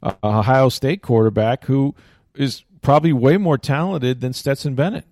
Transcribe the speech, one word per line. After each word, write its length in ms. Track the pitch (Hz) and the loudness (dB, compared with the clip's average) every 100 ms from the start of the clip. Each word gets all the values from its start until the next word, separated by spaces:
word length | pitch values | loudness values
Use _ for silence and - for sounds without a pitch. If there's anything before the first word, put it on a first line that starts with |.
uh, 100 | - - | -8 -4
Ohio 460 | 104 107 107 131 131 | 0 0 2 4 2
State 320 | - 135 196 | 0 -4 -4
quarterback, 640 | - 113 110 98 110 135 - | 0 2 2 2 -2 -2 -2
who 300 | 135 139 - _ _ _ - | -2 -2 -6 _ _ _ -6
is 280 | 135 - _ _ | -4 -6 _ _
probably 320 | - 147 165 | 2 2 4
way 220 | 135 131 185 | 2 2 2
more 200 | 185 139 | 2 -2
talented 640 | - 139 180 170 123 127 | -2 -2 -2 -4 -4 -4
than 100 | 127 | -6
Stetson 440 | 127 139 139 147 127 | -6 -4 -4 -4 -2
Bennett 300 | 165 - - | -2 -4 -14